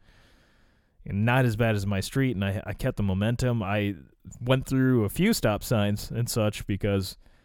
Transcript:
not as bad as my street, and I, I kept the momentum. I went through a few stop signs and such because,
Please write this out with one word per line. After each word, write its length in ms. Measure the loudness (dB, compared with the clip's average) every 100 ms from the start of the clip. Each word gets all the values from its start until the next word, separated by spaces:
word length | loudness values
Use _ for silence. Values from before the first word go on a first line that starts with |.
| _ _ _ _ _ _ _ _ _ _ -8
not 380 | -2 2 4
as 100 | 4
bad 220 | 2 0 0
as 100 | 0
my 140 | -2
street, 340 | -2 0 0
and 100 | 0
I, 180 | -2 -4 -6
I 60 |
kept 240 | -6 -4 -2
the 60 |
momentum. 580 | -2 0 0 0 0 -2
I 320 | -2 -2 -2 -4 -12 _ -20 -8
went 260 | 0 0 2
through 380 | 2 4 4
a 60 | 2
few 240 | 2 2
stop 280 | 2 2 0
signs 480 | 0 2 2 0 -4
and 180 | -4 -2
such 380 | 0 0 -2 -4
because, 520 | -4 0 0 -2 -8 -20 _